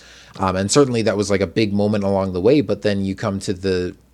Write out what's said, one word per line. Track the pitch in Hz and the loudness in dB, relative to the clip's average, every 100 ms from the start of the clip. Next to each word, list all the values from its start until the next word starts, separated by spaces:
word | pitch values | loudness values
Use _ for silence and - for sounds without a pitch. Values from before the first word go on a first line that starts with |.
| - - - - | -14 -20 -20 -4
Um, | 95 92 | -2 0
and | 98 | 2
certainly | 147 139 120 | 4 2 2
that | 110 101 | 0 0
was, | 101 | 0
like, | 101 | 0
a | 95 | 0
big | - 110 | 0 0
moment | 101 104 107 | 2 0 0
along | 98 98 95 | 0 0 0
the | 90 | 0
way, | 98 151 | 2 4
but | 104 101 | 2 -2
then | 107 101 98 | -2 -2 -2
you | |
come | 95 113 98 | -4 -4 -4
to | - | -4
the, | 92 95 92 90 - _ | -4 -2 -2 -2 -8 _